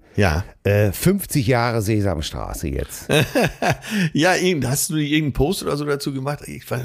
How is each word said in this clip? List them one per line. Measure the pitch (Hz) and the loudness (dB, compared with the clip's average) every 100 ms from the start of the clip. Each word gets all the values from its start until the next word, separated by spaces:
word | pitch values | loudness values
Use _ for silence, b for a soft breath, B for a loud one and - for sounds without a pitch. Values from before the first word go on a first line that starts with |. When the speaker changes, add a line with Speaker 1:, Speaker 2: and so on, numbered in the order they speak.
| b b | b b
Speaker 1:
Ja. | 98 78 - - | 2 2 -2 -4
Speaker 2:
Äh, | 98 104 104 | 2 4 4
fünfzig | - 180 196 - 147 110 | 2 2 2 0 -2 2
Jahre | 123 120 117 | 2 2 0
Sesamstraße | 101 107 98 80 - - 50 - 78 | 0 2 0 -2 -4 -8 -8 -6 -6
jetzt. | 67 - - - | -4 -6 -8 0
Speaker 1:
<laughs> | 147 - 285 196 - - 135 - 214 165 | 2 2 2 0 0 -2 -2 -2 -2 0
Ja, | - 170 165 | 2 2 4
irgend-, | 180 170 123 | 2 2 0
hast | 143 - | -2 -2
du | 156 | -2
irgendeinen | 147 151 151 | 0 0 0
Post | - 131 196 | 0 0 0
oder | - 147 | -2 -2
so | 147 | -2
dazu | 143 147 | -2 -4
gemacht? | 135 135 147 - | -4 -6 -8 -10
Ich | 139 - 117 | -12 -6 -6